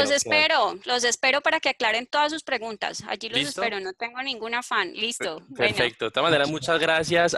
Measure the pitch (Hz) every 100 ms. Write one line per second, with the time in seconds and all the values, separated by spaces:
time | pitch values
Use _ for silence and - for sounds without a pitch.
0 | 277 285 - 302 311 302 196 180 240 247
1 | 240 - 262 277 311 311 285 - 233 226
2 | 254 294 294 311 - 247 226 214 - -
3 | 214 214 226 240 285 - 226 202 190 190
4 | 233 247 269 233 220 240 - 226 185 -
5 | 220 - 190 160 - 131 123 117 123 -
6 | 113 - 160 151 143 156 139 160 160 160
7 | 156 170 175